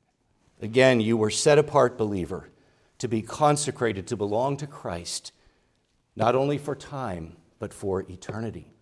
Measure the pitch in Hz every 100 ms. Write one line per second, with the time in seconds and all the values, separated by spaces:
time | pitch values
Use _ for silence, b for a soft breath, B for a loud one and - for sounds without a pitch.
0 | _ _ _ _ _ _ 107 117 131 123
1 | 110 113 107 - 151 147 147 147 123 123
2 | 107 101 82 87 - _ _ _ _ _
3 | 117 110 110 - 151 147 139 - 117 98
4 | 90 107 104 104 131 143 147 - 113 85
5 | 87 - - _ _ _ _ _ _ _
6 | _ - 110 127 139 143 147 139 - 139
7 | 123 90 82 - _ _ 104 - 101 95
8 | - 92 - 107 113 87 73 _